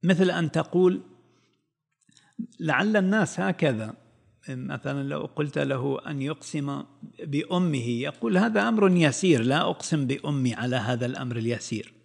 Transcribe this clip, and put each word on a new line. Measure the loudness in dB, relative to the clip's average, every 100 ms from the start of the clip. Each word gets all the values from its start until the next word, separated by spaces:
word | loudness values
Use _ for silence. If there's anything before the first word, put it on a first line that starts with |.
مثل | 2 4 4
أن | 2 -2
تقول، | -2 -2 4 4 2 -8 -20 _ _ _ _ _ _ _ _ _ _ _ -12 -12 _
لعل | 0 2 4 4
الناس | 4 2 0 0
هكذا، | -2 0 0 0 -6 -12 _ _ _ _ -12
مثلًا | -10 -8 -8 -6 -6 -6
لو | -6 -8 -6
قلت | -4 -2
له | -2 -2 -2 -4 -6
أن | -6
يقسم | -6 -8 -8 -6 -6 -6 -10 _ -20 -14
بأمه | -6 -4 0 0 2 0 -2
يقول: | -4 -4 -4 0 2
"هذا | 4 2 2
أمر | 4 4
يسير، | 6 4 4 4 4
لا | 4 2
أقسم | 0 -4 -2 0 0
بأمي | -2 -2 -2 -2
على | -2 -2 -2
هذا | -2 -2 -2
الأمر | -4 -6 -4
اليسير | -4 -4 -6 -8 -8 _